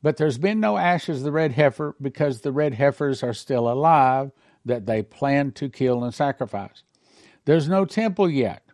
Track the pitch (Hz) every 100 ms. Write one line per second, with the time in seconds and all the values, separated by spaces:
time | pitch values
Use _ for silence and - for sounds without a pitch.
0 | 156 151 156 123 180 214 214 208 175 175
1 | - 147 139 147 160 120 147 - 151 -
2 | 139 - 147 123 147 135 151 113 139 139
3 | 147 131 123 113 - 127 117 123 160 160
4 | 131 131 139 _ _ _ 117 120 98 110
5 | 104 - 139 139 143 - 139 - 131 123
6 | 120 113 143 139 113 101 95 _ _ _
7 | _ _ - _ - 160 147 190 196 -
8 | 226 185 190 143 113 - _